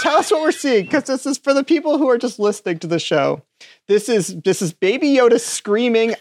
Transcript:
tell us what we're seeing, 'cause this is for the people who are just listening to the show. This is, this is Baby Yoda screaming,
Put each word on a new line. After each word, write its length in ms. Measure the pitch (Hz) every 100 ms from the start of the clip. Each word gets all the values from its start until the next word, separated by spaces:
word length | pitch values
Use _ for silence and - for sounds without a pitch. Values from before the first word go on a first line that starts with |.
tell 140 | 311 302
us 140 | -
what 120 | 311
we're 80 | 311
seeing, 340 | - 277 226 180
'cause 160 | 302
this 200 | - 254
is 140 | 269 262
for 160 | -
the 100 | 277
people 320 | 277 320 302 294
who 120 | 277
are 80 | 240
just 200 | 247 -
listening 420 | 208 202 190 170
to 60 | 160
the 120 | 165
show. 440 | - 156 139 143 - _ - _ -
This 220 | 202 208
is, 300 | 226 170 180
this 180 | 190 180
is 120 | 180
Baby 400 | - 190 247 294
Yoda 260 | 277 240 233
screaming, 720 | - - - 208 247 226 226 208